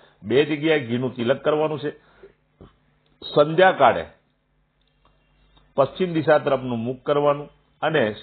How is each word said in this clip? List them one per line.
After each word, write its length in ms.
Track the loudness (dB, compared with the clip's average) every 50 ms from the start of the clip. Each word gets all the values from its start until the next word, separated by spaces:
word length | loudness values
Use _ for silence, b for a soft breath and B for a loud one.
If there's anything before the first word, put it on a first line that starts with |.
| b b b b
બે 220 | -6 0 2 2 2
જગ્યાએ 420 | 2 0 -2 0 0 0 0 -2
ઘીનું 280 | -4 -4 -4 -4 -6 -6
તિલક 260 | -4 -2 -2 -2 0
કરવાનું 400 | 0 -2 0 0 0 -2 -4 -6
છે. 100 | -8 -10 -10 -12 b b b b b b b b _ _ _ -20 -20 -20 _ _ _ _ _ _ _ _ _ -20 -10 -2 2
સંધ્યાકાળે 680 | 2 2 2 4 4 4 4 4 4 4 4 4 2 -4 -10 -16 _ _ _ _ _ _ _ _ _ _ _ _ _ _ _ _ _ _ _ _ _ _ _ _ _ _ _ _ _ _ _ 0
પશ્ચિમ 360 | 0 0 0 0 -4 -4 -2
દિશા 260 | -2 -2 2 2 2 2
તરફનું 400 | 2 0 -2 -2 -2 -4 -6 -6
મુખ 240 | -6 -6 -8 -6
કરવાનું 480 | -4 -2 0 2 2 2 0 0 -4 -14 _ _ _ _ _ -6
અને 320 | -4 -2 0 0 0 0 -4 -6